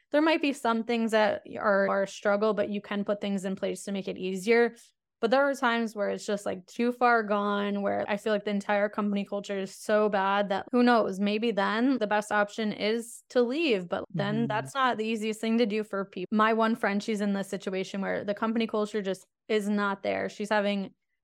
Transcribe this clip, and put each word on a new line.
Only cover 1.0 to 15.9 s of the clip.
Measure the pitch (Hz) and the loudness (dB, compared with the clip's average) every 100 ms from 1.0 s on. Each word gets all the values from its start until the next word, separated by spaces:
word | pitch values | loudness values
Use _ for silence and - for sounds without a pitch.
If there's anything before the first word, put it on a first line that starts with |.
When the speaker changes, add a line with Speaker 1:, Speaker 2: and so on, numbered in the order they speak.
| 226 | 2
Speaker 1:
that | 214 214 - - - | 2 2 0 -6 -4
are, | 214 196 196 | 2 2 2
are | 196 | 2
a | 196 | -2
struggle, | - 214 202 220 | -2 0 2 2
but | 202 208 | 0 -2
you | 208 | -4
can | - 202 | -4 -4
put | 202 208 | -2 -2
things | 208 196 | -2 -4
in | 190 196 | -4 -4
place | 190 185 | -4 -6
to | - | -6
make | 196 190 | -6 -6
it | 185 | -6
easier. | 185 190 185 233 233 233 - _ _ _ | -6 -2 2 4 4 0 -18 _ _ _
But | 226 | 2
there | 262 277 | 4 2
are | |
times | 269 247 233 226 214 | 2 0 0 -2 -2
where | 202 | -4
it's | 190 - | -4 -2
just, | 202 208 | -4 -4
like, | 190 - | -6 -8
too | - 240 | -2 -2
far | 240 247 233 | 2 4 4
gone, | 208 208 208 202 202 202 | 2 0 0 0 0 -2
where | 202 202 - | -2 -2 -2
I | 208 | -2
feel | 220 | 0
like | 208 | 0
the | 208 | 0
entire | 202 202 208 208 | -2 0 2 0
company | 208 208 202 | 0 -2 -2
culture | 196 202 202 196 | -2 -6 -6 -6
is | 190 | -6
so | - - 214 214 | -8 0 2 4
bad | 196 190 202 202 | 2 2 2 0
that | 190 - | -2 0
who | 247 | 2
knows, | 247 240 208 190 | 6 6 4 0
maybe | 202 214 233 | 0 0 0
then | 202 196 214 247 254 | 0 0 2 2 2
the | 208 | 0
best | 208 208 | 0 0
option | 208 208 - 220 | 0 0 -2 -4
is | - 202 233 233 - - | -2 -2 -2 -4 -14 -4
to | 254 | 0
leave. | 240 277 330 202 180 | 2 2 2 0 0
But | 190 190 | -4 -4
then | 180 202 220 | -4 -2 0
Speaker 2:
Mm-hmm. | 202 | 0
Speaker 1:
that's | 214 135 | -2 -4
not | 277 262 214 | 0 0 0
the | |
easiest | 220 226 220 214 | -2 -2 -2 -2
thing | 226 226 | 0 2
to | 240 | 2
do | 214 | 0
for | 208 | -4